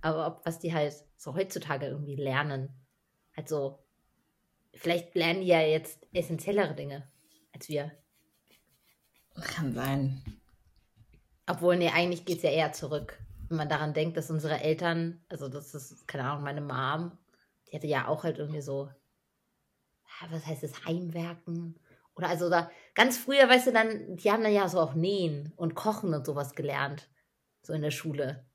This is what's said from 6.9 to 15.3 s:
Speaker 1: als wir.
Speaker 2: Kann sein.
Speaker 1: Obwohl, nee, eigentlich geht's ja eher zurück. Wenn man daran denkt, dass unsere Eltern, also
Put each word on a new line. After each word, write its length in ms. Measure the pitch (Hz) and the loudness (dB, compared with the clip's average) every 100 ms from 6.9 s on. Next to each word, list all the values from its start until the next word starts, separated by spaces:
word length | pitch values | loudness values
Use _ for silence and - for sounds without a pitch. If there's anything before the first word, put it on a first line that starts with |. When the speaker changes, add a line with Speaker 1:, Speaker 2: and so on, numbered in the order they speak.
| 139 139 _ _ _ _ | -10 -14 _ _ _ _
Speaker 1:
als 160 | - - | -18 -4
wir. 220 | 147 147 - _ _ _ _ _ _ _ _ _ _ _ _ _ - | -4 -4 -10 _ _ _ _ _ _ _ _ _ _ _ _ _ -12
Speaker 2:
Kann 320 | - - 143 | -8 -4 -4
sein. 500 | 117 131 139 135 135 - - _ _ _ _ _ _ _ - _ _ - | -2 0 0 0 -2 -10 -14 _ _ _ _ _ _ _ -20 _ _ -4
Speaker 1:
Obwohl, 300 | 170 175 175 | 2 4 6
nee, 120 | 170 | 6
eigentlich 360 | 165 175 175 - | 4 2 0 -4
geht's 180 | 170 | 0
ja 60 | 165 | 4
eher 240 | 151 156 | 4 2
zurück. 460 | - 139 151 - - - - - | 0 -4 -4 -6 -14 -18 -14 -4
Wenn 100 | 165 | -2
man 120 | 147 | 0
daran 240 | 151 151 | 0 0
denkt, 240 | 151 160 165 | 0 0 -2
dass 120 | 156 | -2
unsere 300 | 160 151 151 | -2 0 0
Eltern, 600 | 156 160 175 165 165 170 | 2 2 2 2 -2 -6
also 200 | _ | _